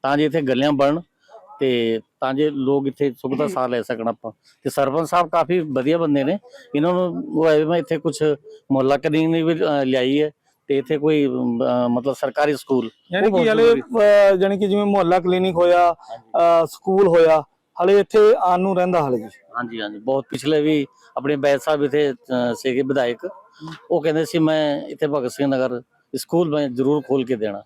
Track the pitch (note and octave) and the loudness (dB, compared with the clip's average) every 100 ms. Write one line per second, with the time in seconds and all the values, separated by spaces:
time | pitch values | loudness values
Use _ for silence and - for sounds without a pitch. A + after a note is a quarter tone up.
0 | C3+ D3 D3+ D#3+ C#3 B2+ C#3+ C#3+ C#3 D#3 | 0 0 0 0 -2 0 0 2 2 0
1 | F3 _ _ - _ - C3+ A#2+ A2+ A2+ | -6 _ _ -20 _ -4 -2 0 0 -4
2 | _ _ C3 C3+ D3+ C#3+ C3 C#3+ C#3 C3 | _ _ -6 -2 -2 -2 -2 0 -2 -4
3 | C#3+ A#2+ B2+ C3 D3 C#3 B2+ A#2+ G#2+ A#2 | -6 -4 -8 -4 -4 -2 -4 -4 -6 -6
4 | A2+ A2+ A2+ - _ _ C3+ - C3+ C#3+ | -6 -6 -12 -16 _ _ -8 -2 -2 -2
5 | D#3+ F3 E3+ E3+ D#3 F3+ D#3 C3 C3 E3+ | -2 -2 0 -2 0 -2 -2 -4 -2 -2
6 | E3 C#3+ C3+ G3+ _ - - C#3+ E3 F3+ | 0 0 -2 -4 _ -20 -8 -4 -2 0
7 | F3+ E3+ - - D#3+ D3+ D#3 E3+ D3 D#3+ | -2 -6 -6 0 2 2 2 -2 -2 -4
8 | E3 D3 D#3 C#3+ - - _ C3+ C3 C#3 | -6 -2 -2 -2 -8 -20 _ 0 2 0
9 | D#3 D3+ D#3+ E3 D#3+ E3 E3+ D3 C3 C3 | 0 -2 0 0 -2 -2 -2 -2 0 0
10 | B2+ C#3+ D3+ _ _ _ _ C#3 C3+ D#3 | 0 -2 -2 _ _ _ _ -4 -2 -2
11 | D3 D#3 C#3 B2+ B2 A#2 B2+ B2 B2 A#2+ | 0 0 0 -2 -4 -2 -2 0 0 -2
12 | B2+ B2+ C#3 C3 D3 C#3 - C3 A2+ _ | -4 -4 -6 -2 -2 -2 -2 -2 -2 _
13 | _ F3 G#3 F#3+ A3 A3 A#3 A3+ - A#3 | _ -2 0 2 0 4 4 2 0 2
14 | G#3 G#3 G3+ G3 G3 G3 G3+ G3+ G#3 G3+ | 4 6 6 4 2 0 0 0 2 2
15 | E3+ F3+ F3 F3+ F#3 E3+ F3 F3 F3 E3+ | 2 2 2 0 0 2 4 6 4 0
16 | - A#2 _ F3 E3+ E3+ E3 - - F#3+ | -10 -18 _ 2 4 4 2 -4 -2 2
17 | G3 E3+ D#3+ D#3 D3 _ _ - F3+ G3+ | 4 6 6 4 0 _ _ -2 2 4
18 | F#3+ A3 G#3+ A#3+ F3+ F3+ F#3+ F#3 F3+ F3+ | 4 4 6 6 2 0 0 0 0 0
19 | C#3+ B2 G#2+ - _ A#2+ A#2+ A2+ G#2+ G#2+ | 0 -2 -6 -18 _ -10 -8 -8 -10 -8
20 | A2+ C3+ B2+ B2+ C3+ D#3 D3+ D#3 C3+ _ | -4 -4 -4 -8 -2 0 0 0 -2 _
21 | _ - C3 C#3+ C#3+ C#3 D#3 D3+ C#3+ C#3+ | _ -8 -4 -2 0 0 0 -2 0 0
22 | D3 B2+ - B2+ A#2+ A#2 C3 B2+ C3+ C3+ | 0 -2 -6 -2 -2 -4 -4 -2 -2 -2
23 | A#2+ A#2 F3+ - _ _ D#3 D#3+ _ F3 | -2 -4 -10 -14 _ _ -18 -18 _ -2
24 | D3+ D#3 D#3 F3 D#3 D#3 D3+ D3 - D3+ | 0 -2 -2 0 0 2 0 -4 -8 -6
25 | D3+ D3 B2 - C#3+ C3+ B2+ A#2+ - _ | -4 -2 -4 -4 -2 0 -2 -4 -12 _
26 | _ C3 - E3+ E3+ D3 C#3+ B2 C3 D3 | _ -12 -4 -2 0 0 -2 -2 0 0
27 | - C#3 B2 A#2+ G#2+ G2+ | 0 -4 -2 -4 -4 -8